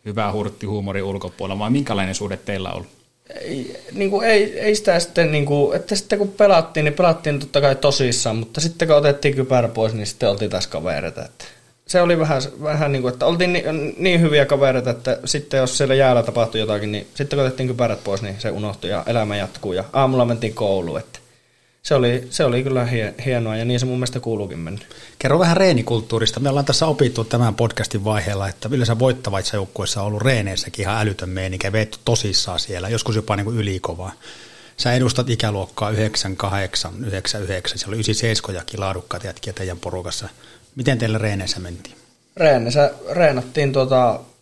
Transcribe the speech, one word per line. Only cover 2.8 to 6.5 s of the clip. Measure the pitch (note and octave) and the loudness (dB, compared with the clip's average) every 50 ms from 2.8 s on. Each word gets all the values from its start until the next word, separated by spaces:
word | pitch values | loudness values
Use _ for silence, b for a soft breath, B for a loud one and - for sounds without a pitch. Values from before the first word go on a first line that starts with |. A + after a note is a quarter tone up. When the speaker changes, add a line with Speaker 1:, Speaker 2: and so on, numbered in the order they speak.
| F#2 - _ _ _ _ _ _ _ _ - - | -10 -14 _ _ _ _ _ _ _ _ -16 -12
Speaker 2:
Ei, | - - C3+ C3+ - - - - - - | -10 -8 -8 -8 -8 -10 -12 -14 -16 -12
niinku, | - G3+ G3 G3 G3+ G3+ | -6 -4 -2 0 0 2
ei, | A#3 A3+ A3 G#3 G#3+ G#3 - D#3 | 4 4 6 6 4 2 -2 -2
ei | - G#3+ G#3+ | 0 2 2
sitä | G#3 - G3+ F3 E3+ | 4 4 2 2 2
sitten, | E3+ - - F3 E3+ D3+ | 0 0 2 2 2 4
niinku, | D3+ D3+ C#3+ C#3 C#3+ D3 C#3+ - | 4 2 2 2 4 4 4 2
että | - F3 - - G#3 | 2 -2 -2 -2 -4
sitten | G3 - - G#3+ G3 | -4 0 0 0 0
kun | G3+ G3 | 0 -2
pelattiin, | G3 - G#3 G3+ | 4 4 6 8